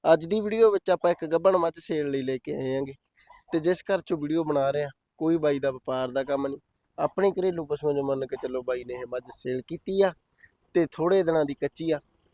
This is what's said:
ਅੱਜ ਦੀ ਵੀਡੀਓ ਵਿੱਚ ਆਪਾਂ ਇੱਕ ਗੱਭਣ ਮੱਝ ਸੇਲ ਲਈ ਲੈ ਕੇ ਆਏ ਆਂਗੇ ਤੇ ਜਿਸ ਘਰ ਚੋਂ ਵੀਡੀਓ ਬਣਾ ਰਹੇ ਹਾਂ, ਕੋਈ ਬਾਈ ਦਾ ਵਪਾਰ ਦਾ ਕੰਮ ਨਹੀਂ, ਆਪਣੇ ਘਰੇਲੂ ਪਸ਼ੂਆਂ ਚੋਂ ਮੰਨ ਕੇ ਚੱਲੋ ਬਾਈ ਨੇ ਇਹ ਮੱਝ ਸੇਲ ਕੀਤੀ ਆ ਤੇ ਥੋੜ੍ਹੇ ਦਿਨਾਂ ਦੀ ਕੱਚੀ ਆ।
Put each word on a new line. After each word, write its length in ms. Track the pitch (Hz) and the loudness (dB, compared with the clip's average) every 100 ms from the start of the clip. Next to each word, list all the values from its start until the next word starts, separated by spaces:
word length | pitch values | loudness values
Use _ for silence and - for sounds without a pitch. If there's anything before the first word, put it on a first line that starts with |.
| 151 | 6
ਅੱਜ 140 | 160 165 | 4 4
ਦੀ 140 | 214 | -2
ਵੀਡੀਓ 320 | 208 220 220 | 0 4 4
ਵਿੱਚ 180 | 196 - | 4 0
ਆਪਾਂ 200 | 175 175 | 2 2
ਇੱਕ 160 | 170 160 | 0 0
ਗੱਭਣ 300 | 165 185 185 | 2 4 4
ਮੱਝ 160 | 170 165 | 0 -4
ਸੇਲ 320 | - 160 143 | -6 -4 -2
ਲਈ 120 | 139 | -2
ਲੈ 140 | 131 131 | -2 -4
ਕੇ 180 | - | -6
ਆਏ 220 | 143 131 135 | -6 -4 -4
ਆਂਗੇ 160 | 139 - _ _ _ - _ | -4 -10 _ _ _ -20 _
ਤੇ 80 | 165 | 0
ਜਿਸ 220 | 160 180 | 2 0
ਘਰ 180 | - 190 | -2 -4
ਚੋਂ 180 | - 165 | -2 -4
ਵੀਡੀਓ 260 | 147 165 | -2 -2
ਬਣਾ 260 | 151 147 135 | 0 0 2
ਰਹੇ 120 | 143 | 0
ਹਾਂ, 80 | 143 _ _ _ | -4 _ _ _
ਕੋਈ 180 | 160 165 | 0 2
ਬਾਈ 220 | 147 143 | 2 2
ਦਾ 120 | 139 | -2
ਵਪਾਰ 380 | 131 - 131 131 | -4 -6 -4 -2
ਦਾ 160 | 131 | -2
ਕੰਮ 220 | 135 139 139 | -2 -2 -2
ਨਹੀਂ, 140 | 139 _ _ _ - | -6 _ _ _ -4
ਆਪਣੇ 320 | 151 - 196 | -4 0 0
ਘਰੇਲੂ 360 | 190 185 170 147 | 0 -4 -4 -6
ਪਸ਼ੂਆਂ 280 | 147 147 | -4 -2
ਚੋਂ 100 | 143 | -2
ਮੰਨ 220 | 139 135 131 | -2 -4 -4
ਕੇ 100 | 135 | -8
ਚੱਲੋ 200 | 131 127 | -6 -4
ਬਾਈ 220 | 127 127 | -4 -6
ਨੇ 100 | 120 | -6
ਇਹ 120 | 123 123 | -12 -8
ਮੱਝ 140 | 123 120 | -10 -10
ਸੇਲ 300 | - 127 127 - | -12 -6 -6 -6
ਕੀਤੀ 360 | 165 - 190 | -10 -4 2
ਆ 100 | 190 165 _ _ - _ _ | 2 0 _ _ -20 _ _
ਤੇ 120 | 175 160 | 0 0
ਥੋੜ੍ਹੇ 360 | - 165 196 | 0 2 4
ਦਿਨਾਂ 220 | 165 160 | 4 2
ਦੀ 100 | 147 | 0
ਕੱਚੀ 360 | 139 143 - 165 | -2 -6 -4 -2
ਆ। 100 | 147 _ _ _ | -2 _ _ _